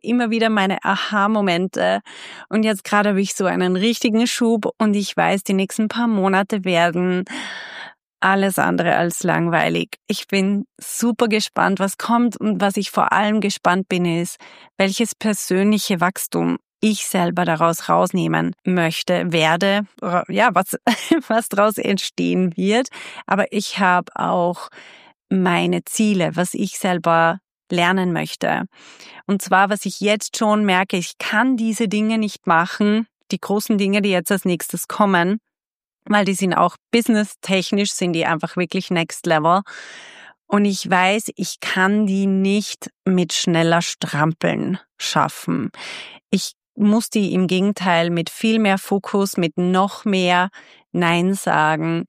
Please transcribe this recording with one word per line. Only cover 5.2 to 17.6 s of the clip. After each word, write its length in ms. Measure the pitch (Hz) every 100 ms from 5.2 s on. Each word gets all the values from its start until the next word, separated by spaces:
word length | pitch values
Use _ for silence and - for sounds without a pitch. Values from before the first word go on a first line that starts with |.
| 165 190
die 100 | -
nächsten 340 | 190 190 - 214
paar 200 | 226 240
Monate 580 | 208 190 190 202 214 185
werden 580 | 170 170 175 180 180 190 - - - - - - _ _ -
alles 400 | 190 196 196 185
andere 360 | 156 180 170 -
als 260 | 170 -
langweilig. 760 | 180 160 170 165 160 170 170 - -
Ich 200 | 202 -
bin 380 | 196 190 202 - -
super 500 | - - 233 220 233
gespannt, 520 | 214 - - 180 190
was 180 | 190 -
kommt 380 | - 233 240 -
und 240 | 214 190
was 140 | 202 208
ich 160 | 196
vor 220 | - -
allem 280 | 185 214 214
gespannt 460 | 202 - 180 180 185
bin, 180 | 185 175
ist, 320 | 165 175 - - - - -
welches 380 | 196 196 226 -
persönliche 840 | 214 202 - 185 202 214 - 180
Wachstum 560 | 175 - - 170 170 - _ -
ich 260 | 214 202 -
selber 380 | 190 175 175 175
daraus 440 | 156